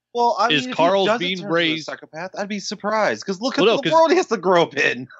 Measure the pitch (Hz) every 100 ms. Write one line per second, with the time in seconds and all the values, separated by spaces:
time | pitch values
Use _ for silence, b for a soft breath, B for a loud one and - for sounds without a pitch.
0 | _ 240 240 202 226 151 254 240 170 196
1 | 196 233 180 185 156 165 170 160 147 131
2 | 147 156 185 160 196 208 - 202 202 220
3 | 185 110 - 185 220 - 196 196 165 320
4 | 320 370 359 226 170 175 156 131 143 139
5 | 131 -